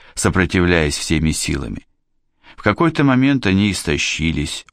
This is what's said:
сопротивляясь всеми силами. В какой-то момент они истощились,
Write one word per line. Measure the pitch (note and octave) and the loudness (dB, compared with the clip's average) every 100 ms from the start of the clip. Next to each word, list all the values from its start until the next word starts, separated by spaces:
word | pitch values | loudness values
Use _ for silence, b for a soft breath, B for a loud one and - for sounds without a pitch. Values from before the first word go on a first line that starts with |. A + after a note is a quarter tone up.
| B | B
сопротивляясь | - G#2 G2 F2 F#2 F2+ F2 D2+ - | -4 -2 0 0 2 2 2 2 -2
всеми | - D#2+ D#2 | -2 0 0
силами. | D2 - D2 B1 G1+ - _ _ _ _ _ B | -2 -4 -6 -6 -12 -16 _ _ _ _ _ B
В | B | B
какой-то | G#3+ G3+ E3 D#3+ | -2 2 0 2
момент | C#3+ B2+ C3+ C#3 G2+ | 2 4 2 2 2
они | F#2+ G#2 | 2 2
истощились, | F2+ - D2 - - D#2+ D2+ D2+ - - | -2 -2 -2 -2 -2 -2 -2 -4 -8 -14